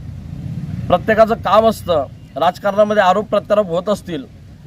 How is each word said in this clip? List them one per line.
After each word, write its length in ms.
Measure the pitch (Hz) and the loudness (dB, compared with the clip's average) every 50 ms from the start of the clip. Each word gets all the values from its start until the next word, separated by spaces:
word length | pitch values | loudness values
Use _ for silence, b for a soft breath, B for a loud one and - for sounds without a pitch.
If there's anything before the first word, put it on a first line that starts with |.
| - - - - - - - - - - - - - - - - - - | -16 -14 -14 -14 -14 -14 -12 -12 -10 -10 -10 -10 -10 -8 -8 -8 -2 0
प्रत्येकाचं 460 | 175 180 - - 220 208 220 208 220 | 0 0 2 2 4 4 4 4 2
काम 320 | 214 - 180 185 214 226 | 0 -2 2 4 4 4
असतं. 400 | 226 202 - - - 175 151 131 - - - - - - | 4 2 0 -2 -2 -2 -2 -2 -4 -8 -16 -20 -14 -6
राजकारणामध्ये 640 | 139 151 180 185 - 175 202 196 202 214 208 208 208 196 | -2 -2 -2 -2 -2 -4 -2 2 2 2 2 2 2 4
आरोप 260 | 180 185 202 208 - | 4 2 2 0 -2
प्रत्यारोप 400 | 220 202 170 - 214 208 214 180 | -2 -2 -2 0 0 0 0 0
होत 200 | 165 175 180 214 | -2 -4 -2 -2
असतील. 360 | 202 196 - - 220 262 254 - - - - - - - - | -4 -4 -4 -8 -10 -10 -10 -12 -18 -20 -20 -20 -20 -20 -20